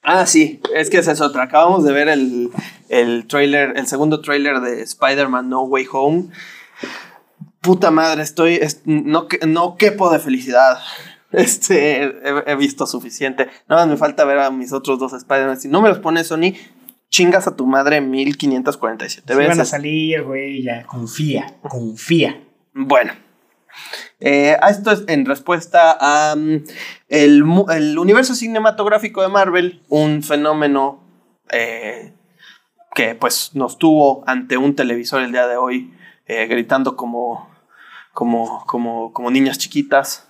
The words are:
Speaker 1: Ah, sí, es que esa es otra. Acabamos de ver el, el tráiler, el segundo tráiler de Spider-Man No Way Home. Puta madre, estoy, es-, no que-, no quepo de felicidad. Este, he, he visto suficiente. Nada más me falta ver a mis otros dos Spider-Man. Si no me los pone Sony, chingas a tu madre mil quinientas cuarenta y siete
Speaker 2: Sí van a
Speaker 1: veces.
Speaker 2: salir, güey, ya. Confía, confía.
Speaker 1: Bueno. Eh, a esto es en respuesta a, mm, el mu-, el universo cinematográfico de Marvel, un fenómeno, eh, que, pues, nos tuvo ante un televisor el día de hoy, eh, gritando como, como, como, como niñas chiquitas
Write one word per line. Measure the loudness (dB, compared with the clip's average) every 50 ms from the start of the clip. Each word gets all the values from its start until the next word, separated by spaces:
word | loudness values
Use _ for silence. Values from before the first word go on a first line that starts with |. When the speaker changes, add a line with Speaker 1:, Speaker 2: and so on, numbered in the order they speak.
| _
Speaker 1:
Ah, | 2 2 2 2
sí, | 4 4 4 4 2 0 -8 -6 -4 -2
es | -2 -2 2
que | 2
esa | 2 2 2 0
es | 0
otra. | 0 -2 0 -2 -4
Acabamos | 2 4 4 4 6 4 4 2
de | 2 2
ver | 2 2 2
el, | 2 0 0 -2 -2 -4 -4 -4 -6 -10 -12 -12 -20 -20 _ _
el | 0 0 2 2 0 -4 -4
tráiler, | -4 0 0 2 2 2 0 0 0 -2
el | -6 -6
segundo | -6 -4 -2 0 0 0 -2 -2
tráiler | -2 -2 -2 0 0 -2 -2
de | -4 -4 -6 -8
Spider-Man | -8 -12 -6 _ 0 0 2 0 0 0 -2 -4 -4 -2
No | -4 -4 -2
Way | -2 -2 -2 -2 -2 -4
Home. | 0 0 2 0 0 -2 -4 -12 -20 -20 -20 -20 -20 -20 _ _ -16 -16 -14 -14 -16 -20 -20 -20 -20 _ _ _ _ -20 _ _ _
Puta | 2 2 2 4 4 2
madre, | 4 4 2 0 0 -2 -6
estoy, | -8 -2 0 2 2 2
es-, | 2 0 -4 -6 -8 _
no | -2 -2 -2 0 0 -2 -2 -2 -2
que-, | -6 -4 -2
no | 0 0 0 0 -2 0
quepo | 0 0 0 2 2 2 2
de | 2 2
felicidad. | 0 -2 -4 -4 -4 0 4 6 6 6 4 0 -6 -16 -18 -18 -18 -20 -20 _ _ _ 0
Este, | 2 2 2 0 -4 0 2 2 2 4 2 0 0 -2
he, | -4 -6 -6 -6 -4 -4 -4 -2
he | -2 -2
visto | 0 0 -2 -2 -4 -8
suficiente. | -6 -6 -10 -10 -12 -10 -6 -6 -6 -2 -2 -4 -4 -4 -20 _ _
Nada | 2 4 4
más | 4
me | 2 0
falta | 0 -2 2 0 2
ver | 2 2 2
a | 0 0
mis | -2 -6 -8 -6 -6
otros | -6 -2 -2 -2 -2
dos | -2 -8 -8
Spider-Man. | -12 -4 _ 0 0 0 -2 -4 -6
Si | -6 0
no | 2 4 4
me | 4
los | 2 2
pone | -2 -2 -2 -2 -2
Sony, | -2 -2 0 0 -2 -2 -4 -16 -20 _ _ _ -20 _ _ _ _
chingas | 0 2 4 4 4 4 2
a | 0 -4
tu | -2 -2
madre | 2 2 2 2 2 2 0
mil | 0 -2 -2 -2 -2 -2 -4 -2
quinientas | -2 -2 0 0 -2 -4 -4 -2
cuarenta | -4 -6 -4 -6 -10
y | -10
siete | -10 -14 _ -2 2
Speaker 2:
Sí | 2
van | 4
a | 4
Speaker 1:
veces. | 2 2 0 -2
Speaker 2:
salir, | -4 -6 -6 -4 -4 -2 -2 -2 -2 -4 -4
güey, | -6 -8 -8 -8 -8 -8 -8 -8
ya. | -8 -8 -10 -12
Confía, | -14 -12 -12 -12 -10 -8 -6 -4 -2 -2 -4 -6 -8 -16 _ _ -12
confía. | -10 -8 -8 -10 -10 -12 -4 0 2 2 2 0 -2 -8 -18 _ _ _ _ _ _
Speaker 1:
Bueno. | -8 -4 0 2 2 2 0 -6 -12 _ _ _ _ _ _ _ _ _ _ -20 -20 -18 -16 -16 -16 -16 -18 _ _
Eh, | 0 2 2 4 4 4 4 4
a | 4 2
esto | 2 2 0 0
es | 0 0 0
en | -2 -2 0 0
respuesta | -2 -4 -6 -2 -4 -4 -4 -4 0 4 4 6 6 4 2
a, | 2 2 2 2 2 0 -2
mm, | -2 -2 -2 -2 -2 -4 -8 -18 -16 -16 -18 -18 -20 _ _
el | 2 4 6 8 8 8 6
mu-, | 6 4 2 2 2
el | 0 0 0 -2 -2 0
universo | 4 4 6 4 4 2 -2
cinematográfico | -6 -6 -4 -4 2 2 2 2 2 0 0 2 0 0 -4 -4 -2 -2
de | 0
Marvel, | 2 2 2 2 2 0 0 0 -4 -8 _ _
un | 0 2 2 2 0 -2 -2
fenómeno, | -2 -2 0 0 0 0 0 0 0 2 0 0 -2 -4 -8 _ _ _ _ _ _ _ _ _ _
eh, | -4 -4 -4 -4 -6 -10 -10 -12 -12 -12 -16 -20 _ _ _ _ _ _ _ -20 -20 _ _ _ _ _ _ _ -4
que, | -2 -2 -2 -2
pues, | -2 -4 -2 -2 -4 -6 -8 _
nos | -6 -6 -6 -4 _
tuvo | 2 4 4 6 4 2 2 0 -4
ante | -4 -4 -4 -2 -2 -2 0
un | 0 0 0
televisor | 0 -2 -2 -2 -4 -6 -4 -4 -4 -4
el | -2 0
día | 0 0
de | 0 0
hoy, | -2 -2 -2 -2 -6 -8 -10 -20 _ -20 -20 _ _ _
eh, | _ -4 -4 -2 -2
gritando | -2 -4 -2 0 0 0 0 -2 -4
como, | -6 -10 -10 -8 -8 -8 -8 -8 -10 -14 _ _ _ _ _ _ _ -20 -20 -20 -20 -20 _ _
como, | -4 -2 0 0 -2 -2 -4 -8 -12 -8
como, | -6 -4 -4 -4 -4 -6 -8 -10 -10 _
como | -8 -4 0
niñas | 2 2 2 2 0
chiquitas | -4 -8 -6 -4 -4 -2 2 2 2 2 0 -10 -14 _ _